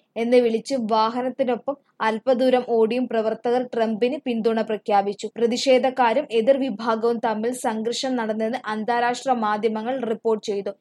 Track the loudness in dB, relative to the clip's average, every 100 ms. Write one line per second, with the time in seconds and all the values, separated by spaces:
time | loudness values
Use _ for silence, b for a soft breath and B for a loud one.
0 | _ -4 4 4 4 2 -2 -4 0 0
1 | 0 -2 -4 -2 -2 -2 -4 -8 _ -4
2 | -2 0 0 2 4 2 2 2 2 2
3 | -2 -2 -2 -2 0 0 0 -2 -2 0
4 | 0 0 -4 -2 0 0 -2 -4 0 2
5 | 2 -4 -8 -2 0 2 4 4 4 2
6 | 2 2 0 2 4 4 0 -4 -2 0
7 | 0 0 -2 -2 -4 -4 -4 -4 -4 -4
8 | -2 -2 -2 -2 -2 -4 -6 -6 -2 0
9 | 0 -2 -2 0 0 0 -2 -2 -4 -4
10 | -4 -2 -2 -2 -2 -4 -6 -10